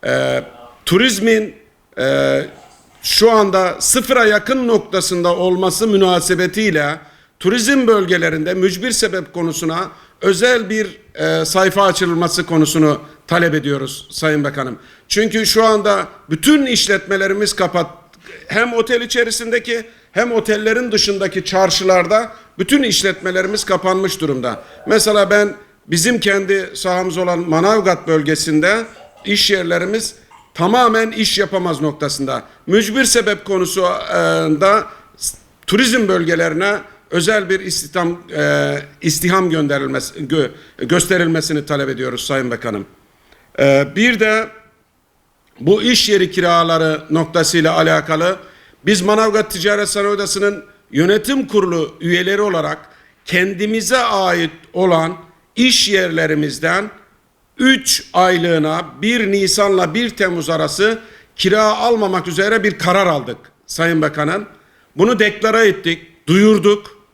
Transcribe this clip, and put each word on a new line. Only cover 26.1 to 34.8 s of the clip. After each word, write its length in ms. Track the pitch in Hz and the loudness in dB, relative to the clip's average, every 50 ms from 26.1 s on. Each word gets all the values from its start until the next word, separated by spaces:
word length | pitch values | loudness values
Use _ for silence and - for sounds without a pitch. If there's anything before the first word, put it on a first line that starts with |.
| 247 226 | 0 0
kendi 500 | - 208 196 196 196 185 196 196 185 - - | 0 0 0 0 0 0 -2 -2 -2 -6 -10
sahamız 440 | - - 185 180 180 185 185 165 175 | -8 -4 -2 -2 -2 -2 -4 -4 -4
olan 200 | 185 180 175 170 | -2 -2 -2 -2
Manavgat 680 | 175 175 156 160 170 196 220 220 190 190 180 165 - 165 | -2 0 0 2 2 4 2 2 2 2 0 0 0 0
bölgesinde 760 | 165 160 147 147 156 147 - 165 156 151 156 180 208 226 226 226 - - - - _ - - | 0 0 2 0 -2 -2 -2 0 0 2 2 2 2 0 -2 -8 -14 -20 -20 -20 _ -16 -4
iş 260 | 196 208 202 - - | -2 0 0 2 2
yerlerimiz 640 | 202 190 180 170 175 170 170 185 208 226 226 - - - - _ - - - _ _ | 2 0 0 0 -2 -2 -2 -2 -4 -4 -4 -6 -12 -14 -20 _ -20 -20 -20 _ _
tamamen 560 | - 165 185 220 247 247 233 220 220 226 220 | -2 0 2 4 4 4 4 4 2 0 0
iş 280 | 214 214 220 - - 202 | -2 -2 -2 -2 0 -2
yapamaz 420 | 202 175 196 190 180 180 160 135 | -2 -2 -2 -4 -2 -2 -4 -2
noktasında. 640 | 151 151 143 - 151 139 - - 139 135 131 120 - - - _ _ | -2 -4 -4 -4 -6 -6 -4 -6 -6 -6 -6 -8 -8 -12 -20 _ _
Mücbir 380 | - 180 214 226 202 214 269 262 | 2 2 2 2 2 0 0 2
sebep 400 | - - 233 220 202 208 202 - | 2 2 2 2 0 -2 -4 -4
konusu, 360 | 190 196 190 185 180 180 190 | -4 -2 -2 -2 -2 -2 -2
e, 340 | 185 180 180 - - 156 180 175 170 165 165 165 160 160 156 147 | 0 0 -2 -4 -6 -4 -2 0 0 2 0 0 0 0 0 2
da 240 | 190 196 202 220 | 4 4 4 2